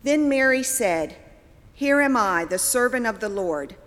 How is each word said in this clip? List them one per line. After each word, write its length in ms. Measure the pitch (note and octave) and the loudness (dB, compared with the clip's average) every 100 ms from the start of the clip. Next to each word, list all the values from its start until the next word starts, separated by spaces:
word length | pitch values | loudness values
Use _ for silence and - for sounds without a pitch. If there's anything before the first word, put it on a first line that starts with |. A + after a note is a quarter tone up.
Then 260 | C4+ D4+ D4 | 2 2 2
Mary 340 | C4+ C4 C4 | 2 2 2
said, 540 | B3+ - G#3 E3 D3+ - - - - - - | -2 -2 0 0 -4 -8 -20 -20 -20 -20 -20
"Here 260 | - C#4 C#4+ | -6 2 2
am 160 | C#4 B3+ | 4 2
I, 300 | G3 F3 E3 | 2 0 -2
the 120 | F#3 | -4
servant 500 | - B3+ B3 B3+ A#3 | -2 0 0 0 -4
of 120 | G3+ | -4
the 80 | G#3 | -6
Lord. 480 | G3 F3+ D3+ C#3 - | -4 -2 -4 -6 -14